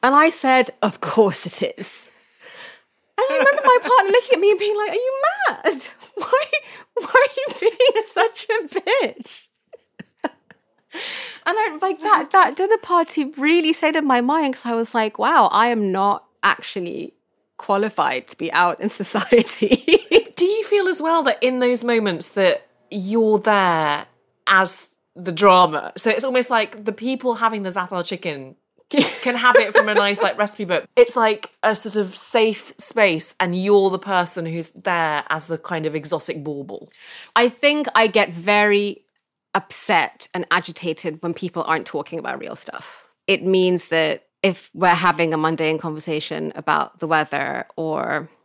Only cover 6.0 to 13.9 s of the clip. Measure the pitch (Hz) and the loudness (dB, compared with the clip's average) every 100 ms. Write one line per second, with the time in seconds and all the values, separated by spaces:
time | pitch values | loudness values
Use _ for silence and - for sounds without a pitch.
6 | - - - 523 605 605 - - - - | -18 -12 0 0 0 -4 -6 -20 -12 -10
7 | - - - - 554 - 392 453 508 440 | 2 4 4 0 -8 -2 -2 4 2 2
8 | 440 - 453 - - 453 320 349 - 523 | -2 0 0 -2 -4 -4 -4 -8 -2 0
9 | - - 247 - _ _ _ - _ _ | -2 -6 -18 -20 _ _ _ -20 _ _
10 | - _ - _ _ - _ _ _ 330 | -20 _ -10 _ _ -20 _ _ _ -14
11 | - - - - - 403 427 302 381 381 | -12 -12 -14 -8 -4 -2 -2 -2 -4 -4
12 | 415 415 277 381 359 277 392 440 - 349 | 0 0 4 4 4 2 0 0 2 0
13 | 330 - 277 302 285 339 311 320 302 | 0 -2 -6 -2 2 2 2 0 0